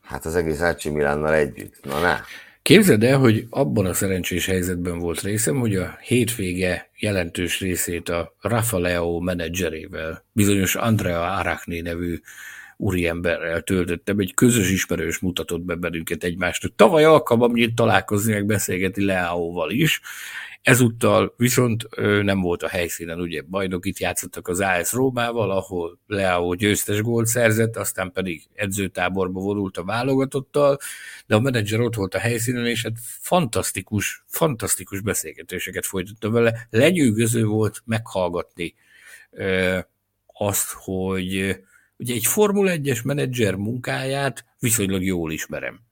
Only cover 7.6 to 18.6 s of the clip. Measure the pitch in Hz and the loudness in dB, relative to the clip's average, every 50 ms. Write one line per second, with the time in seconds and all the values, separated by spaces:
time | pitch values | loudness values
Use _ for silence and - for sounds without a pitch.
7.6 | 98 92 90 82 - - 87 85 80 - 87 85 82 - _ _ - 101 113 113 | -2 -2 -2 -2 -4 -4 -4 -6 -4 -4 -4 -4 -4 -6 _ _ -4 -2 0 0
8.6 | 113 117 - 92 87 90 90 87 85 85 87 85 87 90 92 87 85 80 85 92 | 0 0 0 0 0 0 0 0 0 0 -2 -2 -2 -2 -2 -2 -4 -4 -4 -2
9.6 | 92 80 78 80 82 90 92 80 80 80 80 - _ _ _ - 101 101 101 98 | -4 -4 -4 -6 -12 -12 -10 -8 -8 -8 -10 -10 _ _ _ 2 4 4 4 4
10.6 | 95 90 - - - 117 110 101 101 90 87 85 85 87 95 98 87 87 80 - | 2 0 0 0 2 2 2 2 2 0 0 0 -2 -2 -2 -2 -2 -2 -2 -4
11.6 | - - 87 85 82 85 85 85 87 87 85 80 _ - - - - - - - | -6 -8 -8 -6 -6 -6 -6 -4 -4 -4 -4 -6 _ -16 -20 -18 -18 -18 -18 -18
12.6 | - - - _ - 107 90 90 87 85 85 87 90 87 82 80 78 85 82 82 | -20 -20 -10 _ -2 0 0 2 0 0 -2 -2 0 -2 -2 -2 -2 -4 -4 -4
13.6 | 80 - 98 95 87 85 87 82 _ - 101 104 101 90 - - 127 123 120 120 | -2 0 0 0 2 0 -2 -4 _ -2 0 0 0 0 2 4 4 6 6 4
14.6 | 98 90 95 90 - - - 85 80 82 82 - - 92 87 - - - 87 82 | 2 2 2 0 0 -2 -2 -2 -2 -4 -4 -2 -4 -4 -2 -4 -6 -4 -6 -6
15.6 | 85 90 87 85 87 85 82 82 82 - 87 78 - 90 85 90 90 90 85 - | -4 -6 -6 -4 -4 -4 -4 -6 -6 -6 -6 -4 -2 -4 -2 0 -2 -2 -2 -2
16.6 | - 90 _ _ 202 220 180 156 151 156 160 147 156 - 120 117 120 117 120 117 | -6 -6 _ _ 6 6 8 6 8 8 8 8 6 4 4 4 4 4 4 4
17.6 | 117 113 117 117 117 113 101 95 - - 107 104 101 113 107 104 101 101 107 98 | 2 2 2 2 2 4 4 2 2 2 0 0 2 2 0 0 2 0 0 0